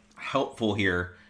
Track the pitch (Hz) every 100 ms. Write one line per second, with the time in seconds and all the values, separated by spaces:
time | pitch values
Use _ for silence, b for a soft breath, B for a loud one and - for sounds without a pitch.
0 | _ - - 135 139 - 110 101 98 90
1 | 90 b